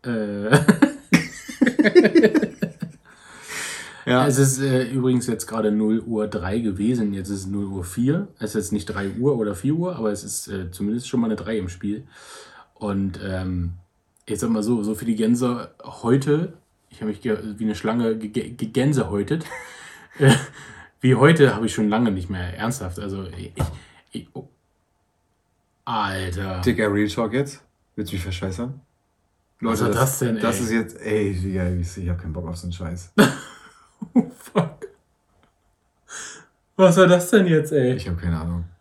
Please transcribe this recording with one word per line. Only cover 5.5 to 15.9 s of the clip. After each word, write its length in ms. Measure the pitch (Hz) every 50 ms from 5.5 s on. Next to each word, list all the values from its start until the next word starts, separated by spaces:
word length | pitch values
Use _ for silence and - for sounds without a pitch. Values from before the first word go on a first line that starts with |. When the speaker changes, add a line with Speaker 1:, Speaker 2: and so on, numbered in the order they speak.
| 113 113 107 107
Speaker 1:
null 280 | 107 107 110 107 110 113 -
Uhr 220 | 117 113 107 107 101
drei 320 | 107 107 85 92 101 117
gewesen. 520 | 117 107 95 92 101 117 127 120 110 104
Jetzt 160 | 101 98 90 95
ist 120 | 101 95
es 60 | 95 95
null 160 | 101 101 101
Uhr 180 | 95 98 95
vier. 460 | 87 87 - 120 120 135 151 185 202 - - _
Es 120 | 110 101
ist 40 | -
jetzt 180 | 107 98 -
nicht 140 | 107 104 -
drei 240 | - 95 95 98 98
Uhr 260 | 95 110 123 143 139
oder 200 | 117 110 104 98
vier 180 | 87 - 135 151
Uhr, 220 | 165 170 185 180
aber 160 | - 113 107
es 100 | 104 101
ist, 240 | - 98 - - -
äh, 240 | - 101 95 92 90
zumindest 380 | 90 - 104 104 113 120 120 -
schon 100 | - 123
mal 80 | 117
eine 80 | 110 110
drei 240 | 98 85 107 113 107
im 100 | 92 90
Spiel. 360 | 87 - - 101 104 113 135 - _ - - - - - - - - - - _ _
Und, 440 | _ - 104 98 98 98 95 90 - 98
ähm, 480 | 98 92 92 92 92 90 90 87 87 87 - - _ _ _ _ _ _ _ _
ich 140 | - 107 95
sag 120 | 123 113
mal 120 | 113 110
so, 220 | 104 113 123 113 101
so 100 | 107 110
für 120 | - 117
die 100 | 113 113
Gänse 540 | 107 110 110 120 120 127 123 120 120 - - _ _
heute, 680 | - -